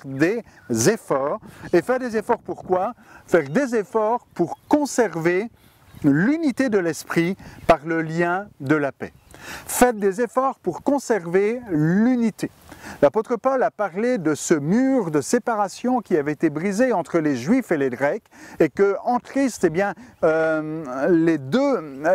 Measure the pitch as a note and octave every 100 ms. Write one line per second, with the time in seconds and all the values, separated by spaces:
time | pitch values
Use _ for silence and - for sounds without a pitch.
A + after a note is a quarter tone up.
0 | C#3 C3+ E3 A#3 - - - A2+ B2+ A3
1 | - C#3+ C#3+ G#3 - - - F3 E3 B3+
2 | B3+ G#3+ G#3 A3 - D#3+ - F#3 G#3 A#3
3 | - - - F3 C#3 F#3 C#4 A#3 G3 A3+
4 | G#3+ A#3+ - - E3+ - - D4+ C#4+ -
5 | G#3+ E3+ D#3+ F3+ A3+ _ _ _ _ -
6 | D3+ C#3+ G#3 D#4+ D#4 A#3 C4+ G#3 E3+ D3+
7 | - E3+ E3 G3 - - - D#3+ D#3 E3
8 | D#3+ E3 F3 F#3 G#3 - C3+ D3+ C#3 -
9 | F#2+ - _ - - - - - B3 G#3+
10 | G3 F#3+ A#3+ - C4+ A#3 - D#3 - C#4
11 | - G#3+ E3+ F#3 G#3 B3 A#3 D#3 D#3 F#3+
12 | A#3 B3+ A3+ - G3 - - - - -
13 | C#4+ G#3+ A3 A3+ C4 C4+ F3+ - G3+ F3
14 | A#3+ B3 D#3 C#3+ - D#3+ C#3+ A3 C4 C4+
15 | E3+ D3+ B2+ A#3+ B3 G#3+ G3 - A#3+ B3+
16 | - E3 C#3+ D3+ D#3+ D3 G3 G3 C4 G3+
17 | D#3+ E3+ D3+ C3 C3 C4 - D#3+ C3+ A#2
18 | C#3 G3+ _ - - - D#3+ - G3 F#3+
19 | A3+ A#3+ - C4+ C4+ - F3 D#3+ G3+ F3+
20 | B3 - E3+ D#3+ D#3+ D#3 D#3 D#3 D3 B2+
21 | D#3 E3 E3 D#3 C3 A#3 C#4+ A3+ D#3 C3+
22 | D#3